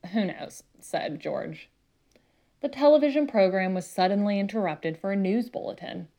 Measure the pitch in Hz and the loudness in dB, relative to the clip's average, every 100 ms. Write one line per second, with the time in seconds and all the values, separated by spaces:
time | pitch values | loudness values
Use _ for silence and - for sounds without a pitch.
0 | 185 208 190 - - - _ _ - - | -4 -2 -2 -4 -12 -14 _ _ -8 -6
1 | - 147 151 135 - 156 - _ _ _ | -4 -6 -6 -6 -6 -12 -18 _ _ _
2 | _ _ _ _ _ _ 285 269 285 302 | _ _ _ _ _ _ -8 2 6 6
3 | 285 277 285 220 190 190 185 185 180 - | 6 2 2 4 4 4 0 -2 -4 0
4 | 185 202 208 202 196 220 185 151 165 165 | 2 2 0 0 -2 -2 -2 -2 -6 -4
5 | 196 202 190 220 233 - - - - 180 | -4 0 0 0 -2 -8 -10 -10 -10 -10
6 | 170 | -12